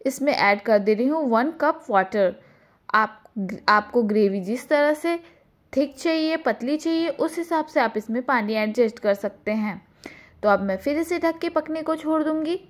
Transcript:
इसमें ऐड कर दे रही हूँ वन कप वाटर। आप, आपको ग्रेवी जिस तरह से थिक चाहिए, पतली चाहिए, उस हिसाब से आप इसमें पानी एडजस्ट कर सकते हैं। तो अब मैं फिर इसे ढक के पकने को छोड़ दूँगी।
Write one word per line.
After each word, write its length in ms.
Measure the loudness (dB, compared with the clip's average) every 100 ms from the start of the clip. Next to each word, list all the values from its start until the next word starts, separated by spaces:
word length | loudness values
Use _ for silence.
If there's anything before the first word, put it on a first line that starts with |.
| -6
इसमें 260 | -2 0
ऐड 280 | 2 2 2
कर 180 | 2 2
दे 140 | 4
रही 140 | 2 2
हूँ 160 | 0 2
वन 220 | 2 0 0
कप 220 | 0 0 0
वाटर। 440 | 0 2 2 0 0 -16 _ _ _ _
आप, 340 | 0 0 -4 _ -8 -8 -4 4
आपको 340 | 4 4 0
ग्रेवी 360 | 2 2 2 0
जिस 260 | -4 -6 0
तरह 240 | 2 2 2
से 220 | -2 -4 -6 _ _ _ _
थिक 220 | -2 -2 -2
चाहिए, 400 | -2 0 0 -2
पतली 400 | -2 -4 -2 -2
चाहिए, 320 | -2 -2 -2
उस 280 | -2 -4 -4
हिसाब 280 | -4 -4 -2
से 140 | 0
आप 140 | 0 -2
इसमें 240 | -6 -6
पानी 300 | -2 -2 0 -2
एडजस्ट 440 | -2 2 0 2
कर 140 | -2 0
सकते 360 | -2 -8 -6
हैं। 280 | -4 -4 -6 -14 _ -20 -20 -20 _
तो 60 | 2
अब 120 | 2
मैं 160 | 2 -2
फिर 200 | -2 -2
इसे 220 | -2 0
ढक 200 | 0 -2
के 100 | -2
पकने 300 | -2 -4 -6
को 140 | -4 -4
छोड़ 240 | 0 0
दूँगी। 360 | 0 -2 -2 -6